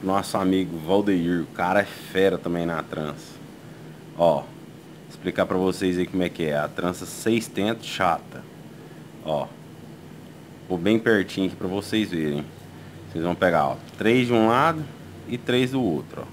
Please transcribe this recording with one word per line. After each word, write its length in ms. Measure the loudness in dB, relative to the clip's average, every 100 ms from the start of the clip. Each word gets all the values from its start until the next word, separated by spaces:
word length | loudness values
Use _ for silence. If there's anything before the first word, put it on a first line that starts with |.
Nosso 340 | 2 0 2 2
amigo 400 | 4 4 2 -4
Valdeir, 640 | 4 4 6 4 4 2
o 60 | 0
cara 320 | -2 2 4
é 60 | 2
fera 520 | -4 -4 4 4 4
também 260 | -2 0
na 200 | 0 -2
trança. 500 | -4 -6 -6 -6 -12 -18 -18 -18 -18 -18 -18 -18 -16 4
Ó, 280 | 4 4 0 -14 -18 -20 -20 -20 -18
explicar 380 | -6 -4 0 0
pra 100 | 4
vocês 400 | 2 2 2 2
aí 80 | 0
como 160 | 0
é 80 | 0
que 140 | 0
é. 120 | 0 0
A 120 | -2
trança 400 | -2 -2 -2 -8
seis 400 | -4 0 0 0
tentos 400 | -2 -2 -2 -6
chata. 560 | 0 2 2 -4 -16 -16 -18 -18 -18 -18 -18 -18 -14 -4
Ó, 220 | -2 -4 -10 -18 -18 -18 -18 -18 -18 -18 -20 -20 -20 -6
vou 80 | -2
bem 220 | 2 4
pertinho 480 | 4 2 2 -2 -2
aqui 80 | -2
pra 120 | -4
vocês 440 | -4 -2 -2 -2
verem. 340 | -2 -2 -2 -6 -14 -18 -18 -18 -18 -12
Vocês 120 | -4
vão 100 | -2
pegar, 360 | 2 4 4 2
ó, 80 | -2 -10 -2
três 300 | 4 4 4
de 60 |
um 160 | 6 6
lado 340 | 6 4 2 -6 -12 -16 -16 -8
e 80 | -8
três 360 | 0 2 2
do 100 | 2
outro, 400 | 0 0 -4 -12
ó. 60 | -12